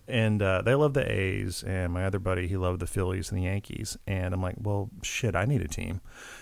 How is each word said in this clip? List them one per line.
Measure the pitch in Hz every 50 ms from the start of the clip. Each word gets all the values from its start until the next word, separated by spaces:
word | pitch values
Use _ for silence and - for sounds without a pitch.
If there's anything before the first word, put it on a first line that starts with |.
| -
and, | - 127 117 113 107 107 104
uh, | 101 95 95 92
they | - 113 131
loved | 143 151 147 131
the | 139 127 117
A's, | 107 98 95 95 98 101 98 95 92 - -
and | 98 95 92 90 87
my | 87 90 92
other | 95 95 98
buddy, | 92 95 92 90 90
he | 87 98
loved | 95 92 90 90 90
the | 87
Phillies | 85 - 101 92 90 92 92 85 -
and | 101
the | 92 92
Yankees. | 92 98 101 - - - - 110 - - - -
And | - 98 95 92 92 90
I'm | -
like, | 92 90 -
"Well, | - 110 107 101 101 101 107 - -
shit, | - - - - - 110 -
I | 92 98
need | 127 147 92
a | 87
team." | 78 - - 92 90 90 92 - - - - - - - -